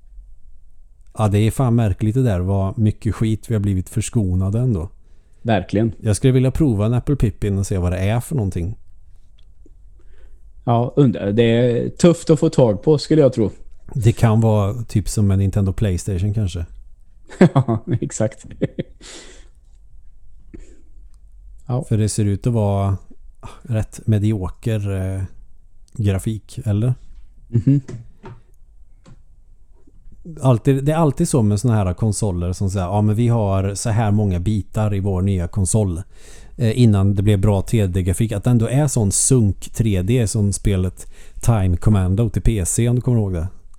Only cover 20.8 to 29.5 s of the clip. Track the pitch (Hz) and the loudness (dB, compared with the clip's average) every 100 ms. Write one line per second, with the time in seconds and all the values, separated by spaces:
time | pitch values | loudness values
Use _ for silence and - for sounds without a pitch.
20.8 | - - - - - - - - - 123 | -20 -20 -20 -20 -20 -20 -20 -14 -6 -4
21.8 | - 107 107 - 104 98 123 117 101 98 | 0 0 0 0 0 0 0 0 0 0
22.8 | 98 98 - - - - - - - 110 | 0 -2 -8 -20 -20 -20 -20 -14 -4 -4
23.8 | 104 - - 107 107 110 90 - 117 110 | -4 -4 0 2 2 0 -4 -6 -4 -4
24.8 | 98 95 95 95 95 - - - - - | -2 -4 -4 -6 -8 -12 -20 -20 -20 -20
25.8 | - - 101 95 113 110 - - 110 101 | -12 -4 0 0 -2 -6 -10 -6 -2 0
26.8 | 120 127 - - - - - 117 - 139 | 0 -2 -8 -18 -20 -20 -4 0 2 2
27.8 | - - - - 190 - - - - - | 0 -12 -16 -18 -18 -18 -20 -20 -20 -20
28.8 | - - - - - - - | -20 -20 -20 -20 -20 -20 -20